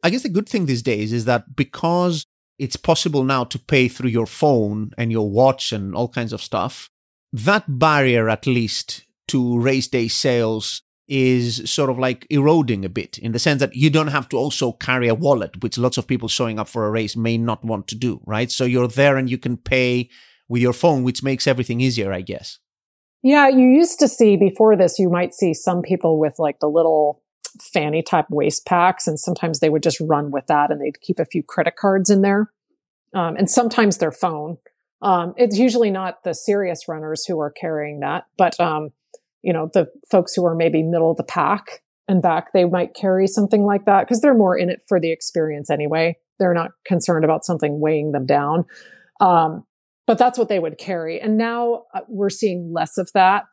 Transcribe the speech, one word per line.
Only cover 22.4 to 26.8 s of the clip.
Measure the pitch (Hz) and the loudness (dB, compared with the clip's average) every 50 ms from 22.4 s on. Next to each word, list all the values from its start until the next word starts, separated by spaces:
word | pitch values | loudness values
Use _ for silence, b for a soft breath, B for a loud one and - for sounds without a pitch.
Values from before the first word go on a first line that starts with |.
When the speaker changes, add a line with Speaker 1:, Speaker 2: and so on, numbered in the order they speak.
| - - - _ _ _ _ _ _ _ _ _ _ _ _ _ _ | -12 -16 -20 _ _ _ _ _ _ _ _ _ _ _ _ _ _
Speaker 2:
Yeah, | 254 285 294 285 269 | 4 4 6 6 6
you | 269 262 254 | 6 6 6
used | 254 254 294 339 339 - - | 8 8 6 6 4 2 2
to | 302 254 | 2 2
see, | - - 233 214 202 180 | 4 4 6 6 6 6
before | 202 196 190 - 220 220 214 | 4 2 4 4 4 6 6
this, | 185 185 170 - - | 6 4 2 2 2
you | 196 180 | 0 2
might | 170 175 180 180 - | 2 0 -2 -4 -2
see | - - 180 156 | -2 0 0 0
some | - - - 180 180 | 0 -2 -2 -2 -2
people | 170 - 185 175 - 165 160 156 | -2 -2 -4 0 2 0 2 2
with, | 156 151 - - | 0 -2 0 -2
like, | 165 147 143 _ | -2 -2 -2 _
the | - 151 | -4 0
little | 147 165 | 2 2